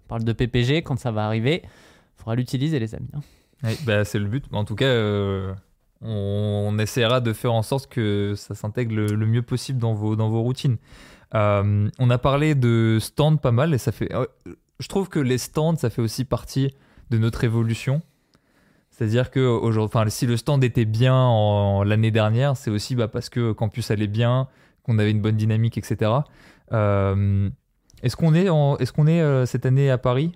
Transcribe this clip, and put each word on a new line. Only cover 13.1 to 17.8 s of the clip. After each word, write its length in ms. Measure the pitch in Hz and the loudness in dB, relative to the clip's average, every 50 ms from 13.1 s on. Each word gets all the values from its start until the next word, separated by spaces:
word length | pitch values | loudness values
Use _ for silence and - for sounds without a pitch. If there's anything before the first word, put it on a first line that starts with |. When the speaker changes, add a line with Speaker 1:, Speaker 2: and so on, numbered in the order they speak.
| - - 147 156 156 147 | 0 0 2 2 2 2
Speaker 2:
pas 140 | - 127 | 2 2
mal 220 | 117 120 151 170 151 | 2 2 2 2 0
et 40 | 117 | 0
ça 140 | - 120 | -2 -4
fait, 220 | - - 110 - - | -4 -4 -4 -4 -4
euh, 100 | 113 127 - _ _ - 87 - - _ _ _ - | -4 -4 -6 _ _ -20 -18 -18 -20 _ _ _ -16
je 100 | 131 - | -10 -4
trouve 220 | - 196 190 - | -4 -4 -2 -2
que 80 | - 160 | -2 0
les 180 | 135 123 127 | 0 0 0
stands, 400 | 120 - - - 160 151 165 165 | -2 -4 -4 -2 0 0 0 0
ça 140 | - - 113 | 0 0 -2
fait 100 | - - | 0 0
aussi 240 | 117 110 - - 127 | -2 -2 -2 -4 -4
partie 500 | - 151 143 - - - 139 135 139 - _ _ _ _ - - - | -4 -4 -4 -4 -4 -2 -2 -2 -2 -4 _ _ _ _ -18 -6 -2
de 80 | 117 110 | 0 2
notre 260 | 113 117 - - 131 | 2 0 0 0 0
évolution. 560 | 113 110 117 117 113 113 - | 0 2 2 0 0 -2 -2